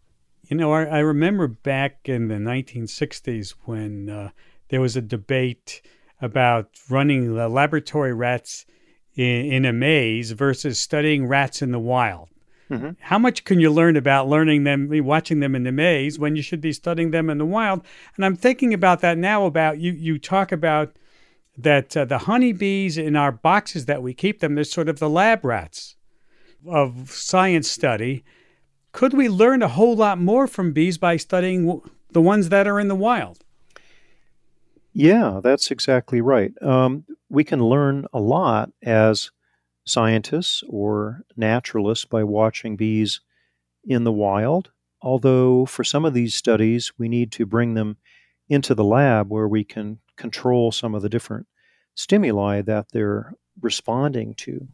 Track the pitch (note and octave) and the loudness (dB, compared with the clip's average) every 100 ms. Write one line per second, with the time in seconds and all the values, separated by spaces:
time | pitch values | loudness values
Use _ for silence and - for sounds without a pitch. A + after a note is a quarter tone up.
0 | _ _ _ _ - D#3 D3+ D#3 D#3 D3+ | _ _ _ _ -8 -2 0 0 0 0
1 | D3+ D3 F3 G3+ C#3 A2 C#3 C3+ C#3 - | 0 2 0 0 -2 -4 -4 -2 -4 -6
2 | - A#2+ A2+ G#2 A2 C3 C3 A#2+ A2+ - | -6 -4 -4 -4 -4 -6 -8 -10 -10 -6
3 | D3 - - A2+ G2+ - - A2+ G#2 G#2 | -8 -6 -8 -8 -10 -14 -12 -8 -8 -10
4 | G2+ G#2 G2 - - - - C3 B2+ B2+ | -10 -12 -14 -16 -20 -20 -6 -2 -2 -4
5 | A2 A#2 - C3 B2+ B2 - - _ _ | -6 -8 -4 -2 -2 -6 -16 -20 _ _
6 | _ _ B2 C3 B2 A#2 G#2 _ - C3+ | _ _ -4 2 2 2 -2 _ -4 0
7 | C#3+ C3+ A#2+ A2+ A2+ C3 D3 D#3 - D3+ | 2 0 0 -2 -2 0 0 -2 -4 -4
8 | C3 A#2 B2 B2 - - - _ _ _ | -2 -2 -4 -4 -8 -18 -20 _ _ _
9 | _ - B2 A#2+ C#3+ C3 C3 A#2 C#3 D3+ | _ -2 0 0 0 0 0 0 2 2
10 | A2+ A2+ A2+ A2+ C#3 B2+ C#3+ A#2 - D3+ | 0 -2 -6 -2 -2 -2 -4 -6 -4 -2
11 | D3+ C#3+ B2+ C#3 C3+ - B2+ A#2+ A#2 B2+ | 0 0 0 0 -2 -4 -4 -4 -2 0
12 | A2+ F2 E2+ _ _ _ - B2 D3 F3 | -2 -4 -16 _ _ _ -10 -8 -8 -12
13 | - G3+ B3 - - F#3 D#3 D#3 E3+ D3+ | -2 2 2 0 0 4 4 4 4 4
14 | C3+ C#3 C3+ D3+ D#3 D3 C#3+ C#3 C#3+ D3+ | 2 2 2 2 4 2 2 0 0 -2
15 | C3+ D#3 - D3+ C#3 C3 B2+ C3+ F3 D3 | 0 0 0 -2 0 -2 -2 0 2 2
16 | C#3+ D3 D3 D3+ C#3 E3+ D#3 C#3 F3 E3 | -2 -4 -4 -4 -6 -6 -6 -6 -4 -2
17 | E3 E3 D#3+ D3 D#3 G#3+ G#3+ F#3 - - | -2 -2 -2 -2 -2 -2 -2 -4 -8 -20
18 | - - F#3+ F3 B3 C4 B3 G3 F#3 E3+ | -14 -2 -2 2 2 2 0 2 4 4
19 | F3 E3 F#3 G#3+ F#3+ D#3+ D#3 D3+ F3 D#3+ | 2 2 0 0 0 2 0 0 -4 -4
20 | D#3+ D3 - F#3+ F#3+ E3+ D#3+ D3+ D3+ _ | -4 -4 -2 -2 -2 -2 0 0 -2 _
21 | _ _ _ _ _ - D3 C#3 - D#3 | _ _ _ _ _ -2 2 2 2 -2
22 | C3 C3 - A#3+ B3 F#3 G3+ G3 F#3+ D#3 | -2 -2 0 2 2 0 -2 0 -2 -2
23 | D#3 D3 C#3+ A#2 D#3+ G3+ - E3 B2+ C#3 | 0 2 0 0 2 2 0 -6 -4 -4
24 | B2+ B2+ G3 G#3 D#3 D3 D3 F3 D#3 D3 | -6 -4 -4 -2 -2 -2 -2 -2 -4 -2
25 | D3+ E3 A3 A3 B2+ G#2+ D#2+ - - - | 0 2 2 2 0 -4 -6 -14 -20 -20
26 | _ _ _ _ - _ D#3 D#3 C3 B2 | _ _ _ _ -20 _ -2 0 0 -4
27 | C3 - - F#3 F#3+ E3+ - - C3+ G#2+ | -14 -12 -2 2 4 2 0 -2 -2 -2
28 | A#2+ C3 - _ _ _ _ _ _ - | -4 -6 -10 _ _ _ _ _ _ 0
29 | B3+ C#4 B3 F#3 A#3+ C4 F#3 C3+ A#3 A3 | 2 2 2 4 4 4 2 4 2 4
30 | G#3 F3+ F3 B3 C4+ - F3 D3+ F3+ E3 | 2 2 2 2 2 -2 -2 2 0 0
31 | F3 E3 - F#3 F#3 F#3 E3+ F3 - - | 0 0 -2 -2 0 0 0 -2 -8 -20
32 | _ E3+ E3+ G#3 E3+ G3 G3+ G3+ G3+ F#3+ | _ 4 4 4 4 2 2 0 0 0
33 | A3 A3+ F#2+ F2 _ _ _ - _ _ | 0 0 -4 -12 _ _ _ -20 _ _
34 | _ _ _ _ _ _ _ _ _ C#3 | _ _ _ _ _ _ _ _ _ 4
35 | D#3 A3+ C#3 F#2+ B2 C#3 - C3+ - B2+ | 6 6 4 0 2 2 0 -2 0 0
36 | - B2 B2 B2+ G2+ - D3 C3 B2+ C#3+ | 2 0 2 2 2 -2 2 4 2 0
37 | - - - C3+ D3+ C#3+ A#2 C#3 C#3 C#3 | -10 -20 -2 0 0 0 2 2 2 -2
38 | - B2+ G#2 D#3 D#3+ A2 A#2 _ A#2+ A2 | -6 -4 0 2 2 0 -2 _ 0 4
39 | A2 G#2 - _ _ _ _ _ - B2 | 4 2 -4 _ _ _ _ _ -4 0
40 | A2+ A2+ - D#3 - - - G#2 G#2 G#2 | 2 2 0 -4 -4 -6 -8 -6 -4 -2
41 | G#2+ C#3+ - A#2 A2 A#2+ - A2 G2+ A2+ | -4 -10 -16 -4 0 0 -2 -2 -2 -2
42 | - A2+ G#2 G#2 A2 - A2+ G2+ A2 G#2+ | -2 -2 0 2 0 -2 -8 -4 -2 0
43 | G#2 - _ _ _ _ _ _ A3 B2 | -2 -6 _ _ _ _ _ _ -4 -2
44 | A#2 G#2 G2+ G2+ A#2 F3 - _ _ _ | 0 0 0 0 0 -2 -4 _ _ _
45 | B2+ C3 C3 B2+ B2+ B2+ C3 - A#2+ D3 | -2 2 4 4 4 4 2 -4 -2 0
46 | D#3+ B2 A2+ - A#2+ A2 A2 A#2+ - - | 0 0 -2 -2 2 2 2 0 -4 -6
47 | A2+ A#2+ A2+ - G2+ A2+ A#2+ A2+ G#2+ G#2 | -4 -2 -2 -4 -2 0 0 -2 -4 -8
48 | _ _ _ _ - C#3+ C#3 A2 G2+ B2 | _ _ _ _ -2 0 2 2 4 4
49 | C#3 A2 G2+ G#2+ G#2+ G#2+ - G#2+ G#2 A2 | 4 2 0 -2 0 -2 -2 -8 -12 -12
50 | _ - A#2 - B2+ B2 A#2 - A2+ G#2+ | _ -16 -14 -4 0 2 2 -2 -6 -4
51 | G2+ A#2 - G#2+ - _ _ _ _ - | -4 -4 -6 -12 -14 _ _ _ _ -14
52 | - G3+ D3+ G2+ G2+ G2+ G2+ G#2+ - A2+ | 0 2 2 0 0 -2 -2 -4 -4 -4
53 | G#2 G#2 - - _ - A2+ - - A#2+ | -2 -4 -8 -18 _ -8 -6 -4 -4 -2
54 | D3 B2 A2 A2 - - C3+ | -2 -4 -8 -12 -12 -12 -14